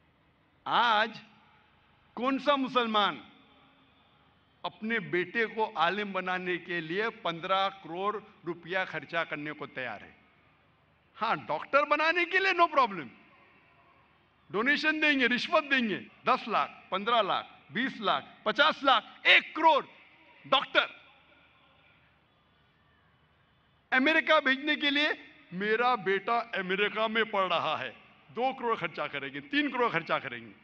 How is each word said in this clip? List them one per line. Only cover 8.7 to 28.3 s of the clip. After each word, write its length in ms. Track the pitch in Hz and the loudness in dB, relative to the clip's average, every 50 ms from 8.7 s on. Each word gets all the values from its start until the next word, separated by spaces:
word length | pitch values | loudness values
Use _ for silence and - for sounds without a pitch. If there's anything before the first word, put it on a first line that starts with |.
| 180 190 185 | -4 -4 -4
खर्चा 380 | 180 - 156 143 - 170 170 160 | -4 -6 -10 -10 -4 -4 -4 -4
करने 280 | - 160 151 147 151 | -4 -6 -8 -8 -10
को 160 | 147 147 143 | -10 -10 -12
तैयार 360 | 123 - 139 127 120 107 95 92 | -12 -10 -10 -8 -8 -10 -12 -14
है? 120 | 82 71 _ _ _ _ _ _ _ _ _ _ _ _ _ _ _ _ _ _ _ _ | -20 -20 _ _ _ _ _ _ _ _ _ _ _ _ _ _ _ _ _ _ _ _
हाँ, 300 | - 214 226 196 160 120 | -6 -2 -2 -2 -4 -2
doctor 400 | 110 143 156 - - - 277 294 | -6 -6 -6 -4 2 2 2 4
बनाने 400 | 294 294 294 302 320 330 349 349 | 4 2 2 2 2 2 0 0
के 140 | 330 359 370 | 0 0 2
लिए 140 | 381 381 370 | 2 2 4
no 160 | 349 339 339 | 4 4 4
problem, 380 | 302 285 254 220 196 175 143 110 - - - - _ _ _ _ _ _ _ _ _ _ _ _ _ _ _ _ _ _ _ _ _ _ _ _ | 4 2 2 2 0 -8 -10 -12 -16 -20 -20 -20 _ _ _ _ _ _ _ _ _ _ _ _ _ _ _ _ _ _ _ _ _ _ _ _
डोनेशन 480 | 139 190 226 269 294 285 277 311 311 311 | -4 -2 0 2 0 2 2 0 0 2
देंगे, 280 | 311 302 294 269 254 | 2 2 4 4 4
रिश्वत 360 | 233 247 233 - - 349 311 311 | 2 2 0 0 2 2 2 2
देंगे, 440 | 277 277 262 240 214 180 135 107 - - - - | 4 0 0 2 0 -2 -4 -6 -12 -20 -4 0
दस 200 | 208 254 - - | 0 0 0 0
लाख, 400 | 233 196 165 139 - - - - - | -2 0 0 0 0 -4 -16 -10 -6
पन्द्रह 300 | 196 190 208 220 240 233 | -6 -4 -2 2 2 2
लाख, 380 | 208 175 151 120 107 - - - _ _ | 2 2 0 -2 -2 -6 -16 -20 _ _
बीस 300 | 135 208 254 262 - - | -6 -4 -4 -4 -4 -2
लाख, 360 | 214 185 165 139 - - - - - | 0 0 0 0 -2 -8 -20 -6 -4
पचास 380 | 214 208 - 285 311 294 - 269 | -4 2 4 4 4 4 2 2
लाख, 380 | 277 254 214 - - - - - | 4 4 4 2 -4 -20 -2 4
एक 300 | 320 359 349 - - - | 6 6 6 4 0 -6
करोड़ 300 | 311 320 320 311 262 196 - - - - - - _ - - - - - | 4 6 6 6 6 2 -4 -16 -20 -20 -20 -20 _ -20 -20 -20 -20 -2
डॉक्टर। 540 | 139 175 175 - - - 311 240 - - - - - _ _ _ _ _ _ _ _ _ _ _ _ _ _ _ _ _ _ _ _ _ _ _ _ _ _ _ _ _ _ _ _ _ _ _ _ _ _ _ _ _ _ _ _ _ _ _ _ _ _ _ _ _ _ _ _ 247 | 2 2 2 2 2 2 2 2 2 -6 -16 -20 -20 _ _ _ _ _ _ _ _ _ _ _ _ _ _ _ _ _ _ _ _ _ _ _ _ _ _ _ _ _ _ _ _ _ _ _ _ _ _ _ _ _ _ _ _ _ _ _ _ _ _ _ _ _ _ _ _ 2
अमेरिका 460 | 262 262 302 320 320 311 320 311 311 | 2 4 4 4 2 4 4 4 4
भेजने 360 | 294 269 262 269 294 302 302 | 4 2 0 0 0 -2 -2
के 140 | 254 294 285 | 0 0 0
लिए 420 | 277 285 294 311 349 - - - - - - _ 170 | 0 2 0 0 -2 -4 -10 -20 -20 -20 -20 _ -8
मेरा 420 | 180 202 214 214 226 240 254 254 | -4 -2 0 0 2 2 0 0
बेटा 440 | 226 175 185 196 196 196 240 233 240 | 0 0 0 -2 0 0 -2 -2 -2
अमेरिका 680 | 226 - - 185 190 180 190 190 208 208 196 214 220 | -2 -4 -6 -6 -2 -2 0 0 0 -2 0 -2 -2
में 240 | 226 220 226 220 220 | 0 0 0 0 0
पढ़ 120 | 208 196 190 | 0 0 0
रहा 340 | 180 175 156 131 156 151 | 2 0 0 0 0 -2
है, 180 | 117 127 123 104 - - - - _ _ _ | -4 -6 -8 -10 -14 -20 -20 -20 _ _ _